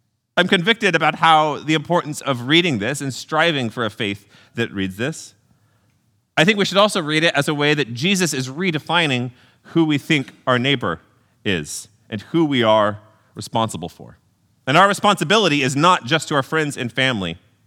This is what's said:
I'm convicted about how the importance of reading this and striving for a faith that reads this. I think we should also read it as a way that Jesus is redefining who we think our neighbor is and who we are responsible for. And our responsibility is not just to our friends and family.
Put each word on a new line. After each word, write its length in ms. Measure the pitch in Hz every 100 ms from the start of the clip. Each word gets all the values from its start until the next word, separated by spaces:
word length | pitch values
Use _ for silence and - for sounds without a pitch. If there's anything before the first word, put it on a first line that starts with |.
| _ _ _ -
I'm 120 | 180
convicted 480 | 196 170 226 202 165
about 200 | 156 -
how 420 | 165 156 156 135
the 160 | 135
importance 460 | 160 147 170 147 131
of 260 | 135 127 120
reading 300 | 160 175 120
this 220 | 107 143
and 120 | 139
striving 580 | 123 - 156 170 147 117
for 140 | 127
a 60 | 110
faith 360 | - 107 101 _ - _
that 180 | - 117
reads 240 | 101 95 95
this. 380 | 131 165 - _ _ _ _ _ _ _ _ _ _ -
I 80 |
think 140 | 160 208
we 60 |
should 140 | 190 185
also 240 | 208 202
read 200 | 151 156
it 120 | 165
as 120 | 143 147
a 60 |
way 200 | 147 147
that 180 | 151 113
Jesus 400 | 120 170 190 175
is 160 | 135 127
redefining 840 | 139 190 156 - 165 160 123 123 - _ _
who 220 | - 165
we 140 | 156 147
think 340 | - 156 127 - -
our 120 | 123
neighbor 420 | 131 139 101 80 _ _ _ _
is 420 | 107 90 73 - - _ _
and 140 | 110
who 240 | - 165 156
we 160 | 135
are 360 | 110 110 104 104 - _ _
responsible 560 | - - 117 113 82 82
for. 280 | - 60 - _ _ _ _ -
And 100 | 151
our 120 | 196
responsibility 760 | 196 208 196 151 220 190 147
is 140 | 131 127
not 280 | 170 180
just 240 | 120 156 -
to 60 |
our 80 | 147
friends 340 | 131 160 147 120
and 140 | 120
family. 460 | - 131 113 90 85 _ _